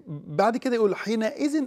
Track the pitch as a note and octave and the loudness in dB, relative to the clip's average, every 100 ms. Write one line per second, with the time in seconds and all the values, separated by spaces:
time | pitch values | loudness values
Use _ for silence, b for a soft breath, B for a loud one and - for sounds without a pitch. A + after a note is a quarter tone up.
0 | - D3 - D3 G#3 A#3 C4 A#3 G#3 F3 | -10 -12 -6 2 2 2 0 2 2 0
1 | G3+ A3+ A3 - D4 D4+ | -2 0 0 0 0 0